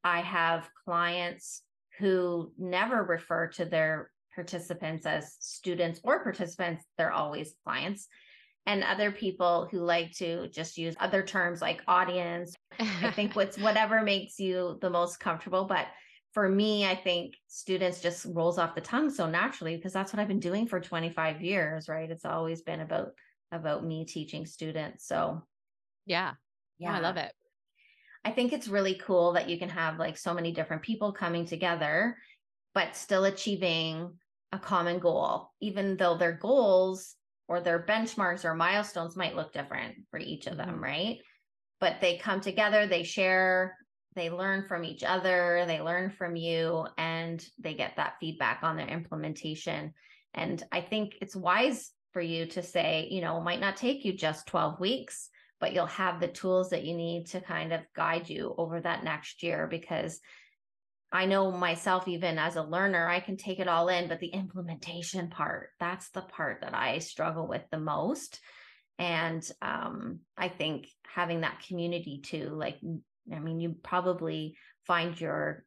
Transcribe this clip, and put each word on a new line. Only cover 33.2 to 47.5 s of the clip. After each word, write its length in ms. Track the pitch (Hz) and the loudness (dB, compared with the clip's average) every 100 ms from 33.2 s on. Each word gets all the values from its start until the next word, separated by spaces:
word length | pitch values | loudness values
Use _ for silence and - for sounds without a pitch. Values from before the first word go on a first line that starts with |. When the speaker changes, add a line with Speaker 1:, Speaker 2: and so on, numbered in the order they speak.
| 196 | 4
Speaker 1:
achieving 920 | 196 - 196 180 165 160 160 175 175 _ _ _ | 2 -2 2 2 2 0 -2 -6 -10 _ _ _
a 80 | 196 | -10
common 400 | - 185 170 175 | 0 2 4 4
goal, 520 | 175 160 143 - - _ | 4 4 2 0 -4 _
even 360 | 214 196 196 190 | -4 -2 0 4
though 200 | 180 170 | 4 6
their 160 | 175 | 2
goals 840 | 170 - 277 220 185 185 185 - - _ _ - | 2 4 6 8 8 6 0 -8 -20 _ _ -4
or 140 | 175 | 0
their 220 | 175 170 | 2 2
benchmarks 640 | 170 220 226 - 185 175 165 | 2 2 2 0 0 0 -2
or 80 | |
milestones 600 | 160 170 202 208 180 165 175 | 2 4 4 0 -4 -6 -2
might 200 | 170 - | -2 -2
look 180 | 156 | -6
different 420 | 143 143 - 120 - - | -6 -6 -6 -8 -10 -12
for 80 | 165 | -10
each 280 | 139 147 - | -8 -8 -8
of 100 | 147 | -6
them, 180 | - 165 | -6 -4
Speaker 2:
Mm-hmm. 80 | |
Speaker 1:
right? 340 | 135 147 202 233 - _ _ _ _ _ | -4 -2 -4 -4 -12 _ _ _ _ _
But 220 | 185 - | 0 4
they 160 | 185 175 | 2 2
come 240 | - 196 | 0 0
together, 440 | 196 190 214 214 208 | 0 2 6 6 6
they 180 | 175 | 2
share, 760 | 170 - 185 185 185 185 185 - _ _ _ - | 0 2 4 6 6 6 4 -2 _ _ _ -6
they 140 | 170 | -4
learn 380 | 175 190 196 196 | -2 0 0 0
from 160 | 175 | -4
each 200 | 165 175 | -4 -4
other, 600 | - 185 185 180 175 175 175 | 0 2 4 4 6 4 4
they 160 | 160 | 0
learn 280 | 156 175 185 | 0 0 0
from 260 | - 175 170 | -2 -4 -2
you, 520 | 165 165 165 165 160 - | 0 2 2 0 -2 -4
and 460 | 165 165 165 165 - | -2 -2 -4 -6 -10